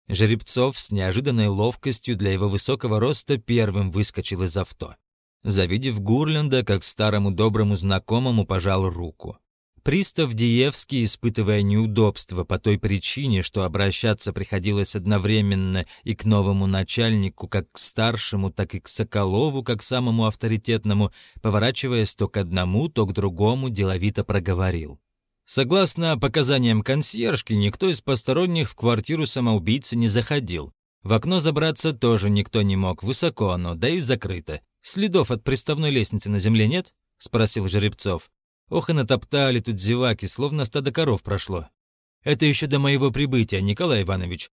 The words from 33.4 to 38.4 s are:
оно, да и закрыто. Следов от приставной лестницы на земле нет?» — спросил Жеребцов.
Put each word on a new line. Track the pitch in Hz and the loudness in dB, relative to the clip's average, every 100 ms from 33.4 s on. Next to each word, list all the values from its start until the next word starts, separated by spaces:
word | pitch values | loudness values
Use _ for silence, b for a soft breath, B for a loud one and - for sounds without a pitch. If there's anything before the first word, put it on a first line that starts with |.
| 101 | -2
оно, | 90 87 | 0 -4
да | 82 117 | -2 -2
и | 170 | 0
закрыто. | 127 127 95 90 - 76 _ _ | 0 -2 -2 -8 -8 -12 _ _
Следов | - - 208 180 120 | -10 -2 2 2 2
от | 120 | -2
приставной | - 131 - 151 156 | -2 -2 -2 -2 0
лестницы | 135 104 107 101 | 0 0 -2 -2
на | 104 | 0
земле | 98 110 107 | 4 4 4
нет?» — | 170 180 _ _ _ | 0 -4 _ _ _
спросил | - 117 110 - 95 | -4 0 0 0 -2
Жеребцов. | 98 104 - 101 85 - _ | 0 0 -2 -4 -4 -8 _